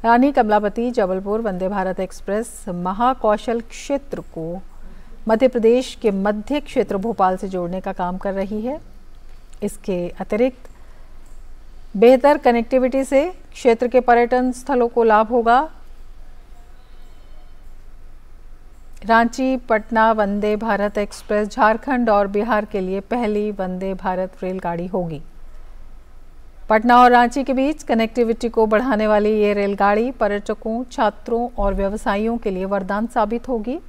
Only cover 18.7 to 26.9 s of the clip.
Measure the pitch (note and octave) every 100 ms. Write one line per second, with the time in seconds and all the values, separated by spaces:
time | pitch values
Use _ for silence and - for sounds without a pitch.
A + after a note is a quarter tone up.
18.7 | - - - G3 A3+ A#3 B3+ C4 C4 -
19.7 | A3 G#3+ A3+ A3 G#3+ G3+ G#3 G#3+ G#3+ A3
20.7 | G3+ G3+ G#3 G#3 - - G#3 G#3 A#3+ A3
21.7 | A3 C4+ B3+ A3+ G3+ G3+ G3+ A3+ G#3+ G#3
22.7 | G3+ F#3 F#3+ G3 A#3+ A3+ G#3 G#3 G3 F#3
23.7 | F#3 F#3+ F#3 F#3+ F#3 F#3 - F#3 F#3 F3+
24.7 | E3+ F3+ F#3 E3+ D3+ - - - - -
25.7 | - - - - - - - - - -
26.7 | A3 A#3+